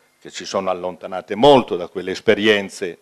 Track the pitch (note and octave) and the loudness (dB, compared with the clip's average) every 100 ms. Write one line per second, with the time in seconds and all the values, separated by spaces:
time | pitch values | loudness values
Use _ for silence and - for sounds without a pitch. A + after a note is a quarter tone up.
0 | _ _ - - F2+ G2+ F#2+ F2+ F2+ F2 | _ _ -18 -16 -6 -4 -4 -4 -6 -10
1 | F#2 F#2 - G2+ C#3 C3+ - F2 F2 F#2+ | -12 -12 -8 2 6 6 4 -6 -6 -8
2 | F2+ F2+ - G2+ G#2+ G#2 G2 - F#2 - | -8 -4 0 2 4 2 0 -8 -10 -10